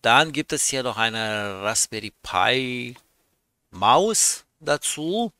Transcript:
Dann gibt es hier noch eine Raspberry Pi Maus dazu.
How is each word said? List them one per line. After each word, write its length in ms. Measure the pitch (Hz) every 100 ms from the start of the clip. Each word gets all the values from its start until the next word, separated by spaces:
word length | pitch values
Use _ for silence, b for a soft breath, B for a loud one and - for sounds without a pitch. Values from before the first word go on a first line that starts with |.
Dann 300 | 113 123 160
gibt 200 | 139 151
es 140 | 147 -
hier 160 | 135
noch 160 | 123 110
eine 640 | 113 110 110 107 104 95
Raspberry 500 | 101 113 - 110 104 _
Pi 760 | - 92 101 127 131 123 120 123 _ _ _ _ _ _ _
Maus 760 | 87 101 135 208 214 - - _ _
dazu. 720 | 151 147 - - 156 208 233